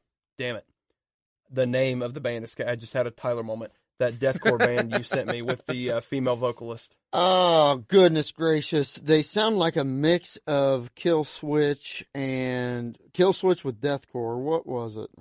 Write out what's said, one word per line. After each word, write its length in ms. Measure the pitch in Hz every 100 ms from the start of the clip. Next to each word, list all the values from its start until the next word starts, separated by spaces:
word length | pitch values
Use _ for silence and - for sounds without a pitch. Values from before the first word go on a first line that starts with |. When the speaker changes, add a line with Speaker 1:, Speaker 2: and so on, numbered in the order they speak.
| _ _ _ -
Speaker 1:
damn 180 | 123 110
it. 80 | - _ _ _ _ _ _ _ _
The 160 | 131 123
name 360 | 127 135 123
of 120 | 123
the 60 | 127
band 240 | 123 117
is, 120 | 113 - 120
I 80 | 120
just 160 | 113
had 140 | 131 120
a 40 |
Tyler 320 | - 127 120
moment. 300 | 113 110 110 _ _ -
That 160 | 123
deathcore 440 | 117 131 131 226 117
band 340 | 123 123 117
you 80 | 117
sent 240 | 117 135 107
me 140 | 120
with 240 | 117 139 -
the, 260 | 127 123
uh, 80 | 117
female 360 | - 139 127 120
vocalist. 580 | 123 117 117 113 - _ _
Speaker 2:
Oh, 680 | 175 180 185 180 165 147 135 110
goodness 420 | 190 180 160 147
gracious. 680 | - 160 156 - 156 135 -
They 260 | 143 156
sound 360 | 147 208 220 208
like 180 | 165 160
a 80 |
mix 520 | 139 131 151 170 - - -
of 480 | 143 135 131 120
Killswitch 1080 | - 170 160 147 - 151 151 147 147 - - -
and, 840 | 139 135 131 127 127 123 123 117 - _
Killswitch 500 | - 185 175 185 175
with 160 | 139 107
deathcore. 580 | 143 139 - 127 113 120
What 280 | 139 160 -
was 320 | 127 117 107
it? 100 | - -